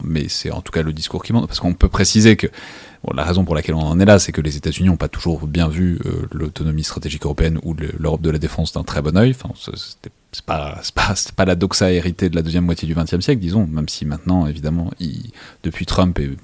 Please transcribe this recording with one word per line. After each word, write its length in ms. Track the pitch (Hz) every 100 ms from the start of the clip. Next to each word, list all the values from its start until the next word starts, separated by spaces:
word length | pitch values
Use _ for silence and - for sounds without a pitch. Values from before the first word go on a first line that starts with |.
mais 260 | - 78 -
c'est 220 | - -
en 100 | -
tout 100 | -
cas 120 | 82
le 100 | 78
discours 300 | 78 - 90
qui 100 | -
monte, 140 | 117 -
parce 120 | -
qu'on 140 | 92
peut 160 | 92 95
préciser 460 | - 95 107 110 104
que, 100 | - - - - - -
bon, 100 | - 64
la 80 |
raison 200 | 78 90
pour 120 | 87 76
laquelle 180 | 80
on 80 | 80
en 180 | 78 85
est 60 | 101
là, 140 | 101
c'est 120 | -
que 100 | 82
les 140 | 76 71
États-Unis 340 | 80 - 92
n'ont 80 | 82
pas 100 | 76
toujours 400 | - 87 78 78
bien 200 | 80 80
vu, 320 | 78 90 85 -
euh, 220 | 85 -
l'autonomie 520 | - 78 - 78 78
stratégique 420 | 76 - 76 76 73
européenne 320 | 73 82 80
ou 100 | 82
le, 160 | 76 76 78
l'Europe 240 | 78 80
de 80 | 82
la 80 | 78
défense 340 | 76 - 80
d'un 120 | -
très 180 | - 76
bon 160 | 73 87
œil. 140 | 123
Enfin, 200 | 127 127 -
c'est, 160 | - -
c'était, 360 | - - - _ _
c'est 140 | - -
pas, 340 | 80 73 90
c'est 100 | -
pas, 220 | - - 98
c'est 180 | -
pas 120 | - 92
la 100 | 87
doxa 360 | 92 - 95
héritée 380 | 90 85 85 92
de 60 | 85
la 80 |
deuxième 220 | 80 87 87
moitié 220 | 82 78
du 60 |
vingtième 300 | 82 80 87
siècle, 180 | 117 127
disons, 240 | 87 104 87
même 240 | 78 76
si 160 | - 76
maintenant, 400 | 76 85 90 76
évidemment, 460 | 76 76 85 85 -
ils, 320 | 85 64 - - - -
depuis 240 | 85 - 87
Trump 320 | - 92 82
et 180 | 69 67